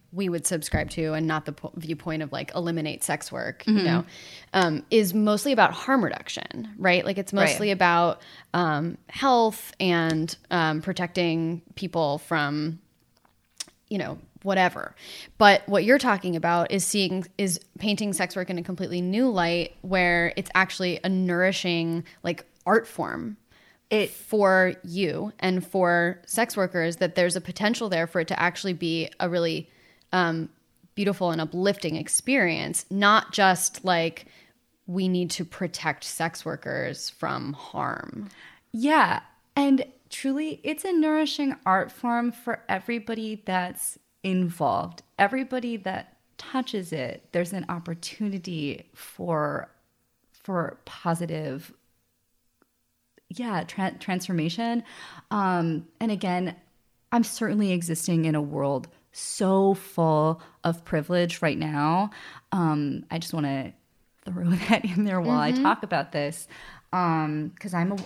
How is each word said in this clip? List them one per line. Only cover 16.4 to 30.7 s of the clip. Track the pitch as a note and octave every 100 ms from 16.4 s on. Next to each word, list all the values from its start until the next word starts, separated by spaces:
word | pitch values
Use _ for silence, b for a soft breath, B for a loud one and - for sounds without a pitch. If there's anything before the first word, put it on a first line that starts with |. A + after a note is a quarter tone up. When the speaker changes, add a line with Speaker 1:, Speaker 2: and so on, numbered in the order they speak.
| E3+ F3 E3+
Speaker 1:
is | G3
seeing, | F3+ G#3 F#3 F#3 E3+ -
is | G3 E3+ - -
painting | G#3 G3+ G#3
sex | F#3+ F#3 G3
work | F3+
in | F3+
a |
completely | F3 F3+ F#3 F3
new | F3+ G3+ B3+
light | F#3+ E3+ F3 - -
where | F3+ F#3 F3 F3 E3+ -
it's | F3
actually | F#3 F#3+ - F3+ E3+
a | F#3
nourishing, | F#3 F3+ F3 F#3 F#3+ F3+ E3+ E3 E3 E3 B
like, | E3+ E3+ - _ -
art | A3 -
form | - G2 C#2 A3+ G#3 _ b b b -
Speaker 2:
It | G#3+ G3+
Speaker 1:
for | - - G#3+ G3 F#3 F#3 -
you | F3 F3 F3+ D#3 G#3 -
and | F#3 F#3 F3+
for | F#3+ F3 F3 E3+ F3+
sex | - - A3+ G#3
workers, | F#3 F3+ E3 E3+
that | F3+
there's | F3+ F3 F#3
a |
potential | F3+ - G#3 A#3 A3
there | E3+ E3
for | F3+
it | D#3+
to | -
actually | F3 E3+ G3
be | E3+ E3+ E3 - -
a | F3+
really, | F3 E3+ D#3 D#3+ b b b b
um, | F#3 E3+ E3 D#3+ _ _